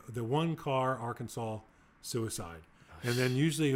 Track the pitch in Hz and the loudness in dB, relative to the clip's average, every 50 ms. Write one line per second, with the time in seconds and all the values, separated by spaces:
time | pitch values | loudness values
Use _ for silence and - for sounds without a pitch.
0 | - - 110 123 117 113 131 156 165 165 160 - - 147 135 131 127 127 131 120 | -10 -8 -6 -4 -2 0 2 2 2 0 -2 -2 -2 0 2 2 2 2 0 0
1 | 113 120 117 - 127 110 - 123 117 110 110 104 - - _ - - _ _ _ | -2 -6 -6 -6 -8 -6 -6 -4 -4 -4 -4 -6 -10 -14 _ -20 -20 _ _ _
2 | - - - 120 113 107 - - 104 95 85 80 80 - - - - - - - | -8 -4 -2 -2 -2 -2 -4 -6 -8 -8 -10 -14 -18 -20 -20 -20 -20 -20 -14 -6
3 | - 123 120 123 127 127 127 131 151 165 147 156 156 143 135 | -2 0 2 2 2 2 4 4 4 4 4 4 4 4 6